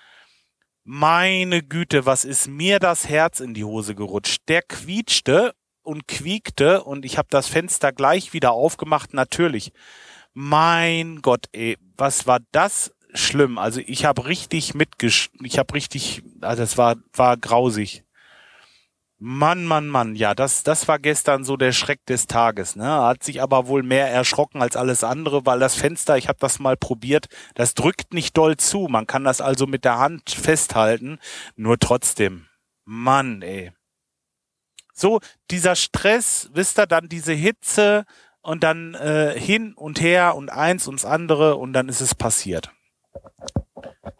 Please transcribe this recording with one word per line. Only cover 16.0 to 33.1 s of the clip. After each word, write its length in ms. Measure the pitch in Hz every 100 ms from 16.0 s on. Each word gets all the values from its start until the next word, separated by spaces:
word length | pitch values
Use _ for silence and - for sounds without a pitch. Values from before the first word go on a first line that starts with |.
| - - - -
Also 220 | 98 120
das 160 | 113 -
war, 180 | 120 117 _
war 240 | - 127 120
grausig. 680 | - 117 127 107 101 - _ _ _ _ _ _ _ _ _ _ _ _
Mann, 420 | 113 135 151 180 170
Mann, 200 | 156 147
Mann, 280 | 135 113 107
ja, 180 | 107
das, 300 | 101 139 -
das 240 | 147 151 -
war 100 | 151
gestern 460 | 143 147 - 135
so 120 | 131 135
der 140 | 127
Schreck 340 | 120 - 143 -
des 200 | 123 -
Tages, 480 | 117 117 104 90
ne? 160 | 101 123
Hat 320 | 151 120 131
sich 180 | - 131
aber 280 | 131 131 123
wohl 160 | 139
mehr 260 | 127 135 135
erschrocken 520 | 127 123 - 147 143
als 120 | 123
alles 300 | - 127 123
andere, 420 | 113 143 156 143 131
weil 140 | 123
das 160 | 131 -
Fenster, 400 | 143 165 - 135
ich 100 | -
hab 140 | -
das 180 | 135 -
mal 180 | 139 131
probiert, 520 | - 117 123 147 - - -
das 200 | - 120
drückt 400 | - 151 - -
nicht 220 | 175 - 160
doll 200 | 156 151
zu, 320 | - 202 170
man 180 | 113 107
kann 160 | 135
das 180 | 135 131
also 280 | 135 127 139
mit 160 | 135
der 140 | 127 120
Hand 320 | 143 165 -
festhalten, 880 | - 160 156 - 113 110 117 127 160 - - -
nur 240 | - 110 117
trotzdem, 680 | - 123 - - 98 90 80 _ _ _
Mann, 580 | 104 113 127